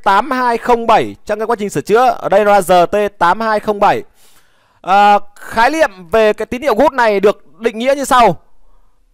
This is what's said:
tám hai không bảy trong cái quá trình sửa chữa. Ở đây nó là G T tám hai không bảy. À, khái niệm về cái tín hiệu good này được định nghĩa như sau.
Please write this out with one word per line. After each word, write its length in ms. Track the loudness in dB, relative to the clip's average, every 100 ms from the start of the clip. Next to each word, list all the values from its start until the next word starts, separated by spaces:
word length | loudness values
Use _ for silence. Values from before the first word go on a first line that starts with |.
tám 280 | 0 0 0
hai 280 | -4 -2 -2
không 280 | -2 -2 2
bảy 300 | 0 0 -8
trong 140 | -8 -6
cái 80 | -4
quá 100 | -6
trình 120 | -6
sửa 100 | -6
chữa. 360 | -2 2 2 0
Ở 80 | 0
đây 160 | 0
nó 80 | 2
là 80 | 2
G 120 | 2 2 2
T 60 | 0 -4 -2
tám 220 | -2 -2
hai 200 | -2 -4
không 200 | -4 -2
bảy. 220 | 0 0 -6 _ -20 _ _ _ _ _
À, 380 | -2 2 4 2 0
khái 360 | -12 -8 -2 0
niệm 380 | 0 -2 -4 -4
về 240 | 0 2
cái 140 | 0 -6
tín 160 | -6
hiệu 120 | -2
good 180 | 0 0
này 280 | 2 0 2
được 400 | 0 0 -6 -8
định 180 | -6 -4
nghĩa 160 | -2
như 100 | -2
sau. 320 | 0 2 2 0 -8 -20 -20 -20 -20 _ _